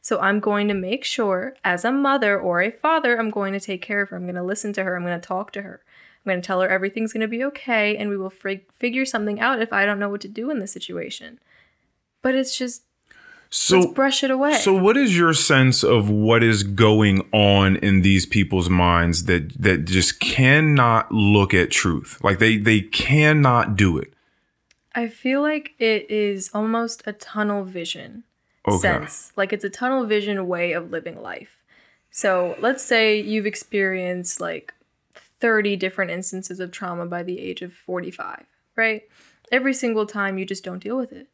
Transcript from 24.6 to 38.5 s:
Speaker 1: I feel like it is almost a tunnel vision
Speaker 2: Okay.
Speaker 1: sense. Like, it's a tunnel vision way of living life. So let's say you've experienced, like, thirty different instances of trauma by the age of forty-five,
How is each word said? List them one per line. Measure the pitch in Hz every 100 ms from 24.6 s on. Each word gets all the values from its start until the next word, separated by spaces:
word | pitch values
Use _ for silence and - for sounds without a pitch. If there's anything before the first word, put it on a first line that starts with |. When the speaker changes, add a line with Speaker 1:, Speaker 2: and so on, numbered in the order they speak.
| _ _ _ 247
Speaker 1:
I | 233
feel | - 254 269
like | 294 302 294 _
it | 226 214 208
is | 214 208 196 185
almost | 208 220 226 233 226 -
a |
tunnel | 214 - 214 208 202
vision | 190 185 165 160 - - - _ _ _ -
Speaker 2:
Okay. | 101
Speaker 1:
sense. | 190 - - - - -
Like, | 196
it's | 208 202
a |
tunnel | - 254 269 226
vision | 208 202 196 180
way | 175 175
of | 165 170
living | 165 170 -
life. | - 90 - _ _ _ _ _ _
So | - 208 185 180 -
let's | 226 262
say | - 233 220 214
you've | 202 214 208
experienced, | 208 - 208 190 185 180 180 180 -
like, | 170 165 - _ _ _ _ - - _
thirty | 233 214 202 196
different | 185 190 180
instances | 175 190 190 190 180
of | 185
trauma | 180 180 175 175
by | 175
the | 175 180
age | 185 180
of | 180
forty-five, | - - 180 180 - - - _